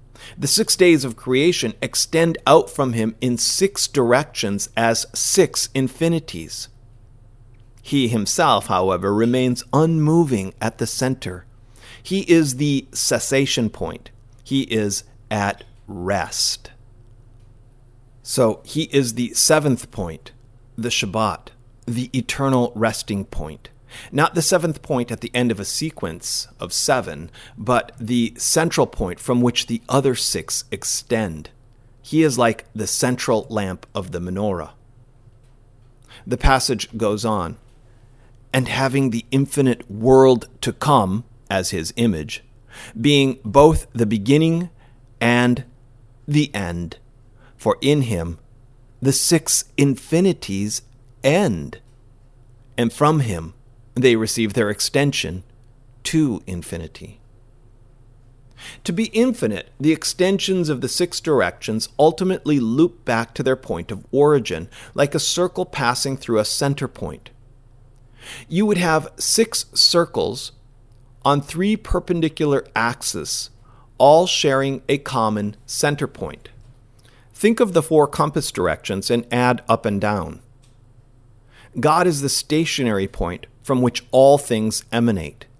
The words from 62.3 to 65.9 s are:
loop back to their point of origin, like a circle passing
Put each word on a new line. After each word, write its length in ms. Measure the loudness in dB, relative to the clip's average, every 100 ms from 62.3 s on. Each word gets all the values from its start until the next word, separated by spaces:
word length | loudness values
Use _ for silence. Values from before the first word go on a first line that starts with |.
| -2 0 0
loop 460 | 2 2 2 0 -4
back 280 | -2 -2 -4
to 80 |
their 120 | -2 -2
point 360 | -4 -8 -8
of 140 | -12 -4
origin, 560 | 2 4 4 0 -6 -8 -16 -8
like 200 | -2 0
a 60 | 0
circle 460 | -2 -2 -2 -2 -6
passing 520 | -2 0